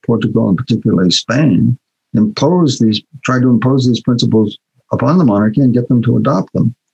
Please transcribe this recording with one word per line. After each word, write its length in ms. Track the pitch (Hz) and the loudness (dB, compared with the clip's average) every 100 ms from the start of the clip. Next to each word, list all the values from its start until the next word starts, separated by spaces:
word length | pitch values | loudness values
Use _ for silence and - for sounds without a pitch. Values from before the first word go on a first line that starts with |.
Portugal 480 | - 117 110 110 113 | -4 -2 0 0 0
and 80 | 92 | -2
particularly 540 | - 113 110 92 90 | -2 -2 0 0 0
Spain, 680 | - - 123 156 90 117 123 _ _ _ 107 | -2 -4 0 0 2 0 -2 _ _ _ -2
imposed 680 | 107 - 143 180 160 127 | -2 0 0 2 0 0
these, 160 | 110 107 - - | 0 -2 -6 -12
tried 220 | - 127 | -4 0
to 60 | 127 | 2
impose 360 | 117 120 135 123 | 2 2 0 0
these 160 | 110 | -2
principles 560 | - 120 113 110 104 - _ _ - | -2 -2 0 0 0 -4 _ _ -8
upon 280 | 92 123 180 | -4 0 2
the 40 | |
monarchy 380 | 143 101 107 110 | 2 2 0 2
and 140 | 131 120 | 2 0
get 120 | 120 | 0
them 140 | 123 | 0
to 160 | 117 120 | 0 0
adopt 340 | 110 - - | 0 -2 -2
them, 220 | 117 117 - _ | -2 -2 -4 _